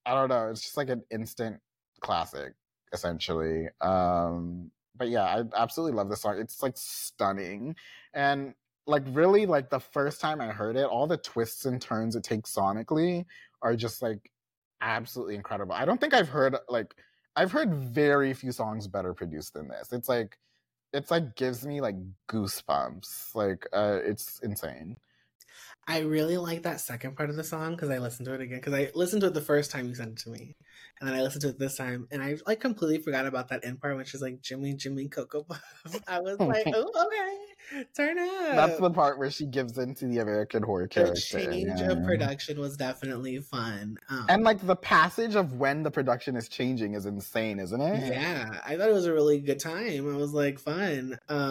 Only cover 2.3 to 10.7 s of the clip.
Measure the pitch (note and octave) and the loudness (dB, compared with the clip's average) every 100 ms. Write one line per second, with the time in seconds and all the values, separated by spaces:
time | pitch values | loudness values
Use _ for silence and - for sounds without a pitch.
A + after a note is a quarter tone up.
2.3 | C#2 C2+ - _ _ _ F2+ F2 E2 - | -6 -10 -14 _ _ _ -4 -4 -2 -2
3.3 | E2 D#2+ D#2+ E2 - F2 F#2 F2+ F2 E2+ | 0 0 0 -4 -2 2 4 4 4 2
4.3 | E2+ F2 F2 E2 - _ - B2 A#2 F#2 | -2 -4 -8 -12 -18 _ -6 0 2 2
5.3 | G#2+ A#2 G#2 A#2 - E3 A2+ G2+ G#2 G#2+ | 2 0 0 0 0 0 0 0 -2 -2
6.3 | G2 A2 - C3+ - - - - - G2 | -2 -6 -4 -4 -4 -10 -10 -8 0 0
7.3 | G2 F2+ G2+ C3 E3 - - - C#3+ C#3 | 0 -4 -6 -8 -10 -16 -20 -10 0 2
8.3 | C#3 C3+ - _ _ - D3 C3+ C3 F3+ | 2 -2 -12 _ _ 0 0 2 6 8
9.3 | G3+ G3+ D3 C3 C3 - C#3+ C#3+ - D#3 | 8 6 2 2 -2 0 0 0 0 -2
10.3 | D#3 A2+ G#2+ G#2+ | -2 -4 -2 0